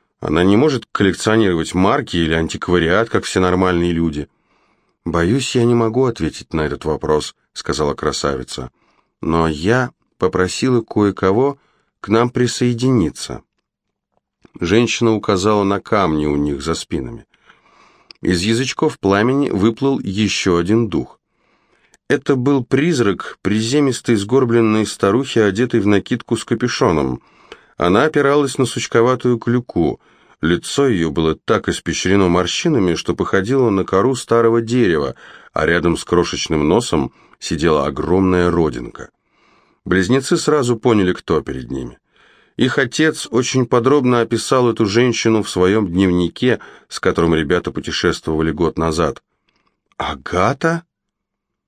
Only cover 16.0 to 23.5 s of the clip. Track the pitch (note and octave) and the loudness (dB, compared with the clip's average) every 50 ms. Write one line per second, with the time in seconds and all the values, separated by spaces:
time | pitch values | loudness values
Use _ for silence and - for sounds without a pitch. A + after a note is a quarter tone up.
16 | F#2+ E2+ D#2 D2+ D2+ D2+ D2 D2 D2 D2 C#2+ C2+ C#2 D#2 E2 - - - - D2+ | 2 2 0 0 0 0 0 -2 -2 -2 -4 -4 -4 -6 -6 -6 -6 -6 -8 -8
17 | C2 A#1+ A#1 A1+ - _ _ _ _ - _ _ _ _ _ _ _ _ _ _ | -6 -8 -12 -16 -18 _ _ _ _ -20 _ _ _ _ _ _ _ _ _ _
18 | _ _ - _ - F2 F#2 E2+ F2+ G#2+ A2+ A#2 C3+ B2+ - - D#3+ D3+ B2+ - | _ _ -16 _ -2 -2 0 0 0 0 -2 -2 -2 -4 -4 -2 -2 -2 -2 -2
19 | - G2 G2 G2+ G#2+ B2 C3 C#3 C#3+ - - G2 F#2+ A#2 A2+ - C3 C#3 C#3 - | 0 2 2 2 2 2 0 0 0 -2 0 0 0 0 0 0 -2 -2 -2 -2
20 | - G2 F#2 G2+ A2 G2 - - - G2 F2 E2+ E2+ F2 G#2+ A#2 A#2+ G#2 - D#2+ | -4 -4 -2 -2 -2 0 -2 -2 0 0 0 2 2 2 2 0 0 0 -2 -4
21 | - - - _ _ _ _ _ _ _ _ _ _ _ _ _ _ _ _ _ | -4 -6 -12 _ _ _ _ _ _ _ _ _ _ _ _ _ _ _ _ _
22 | _ - C#3 D3 - - C#3 B2+ A#2+ C#3 C#3+ C#3 B2 - - C3 D3 F3 E3+ B2+ | _ -2 -2 -2 0 0 0 2 2 2 0 0 0 0 0 2 2 2 2 2
23 | A#2 G2+ F#2 - - - - - - F#2+ | 2 0 0 -2 -6 -12 -16 -6 -4 -2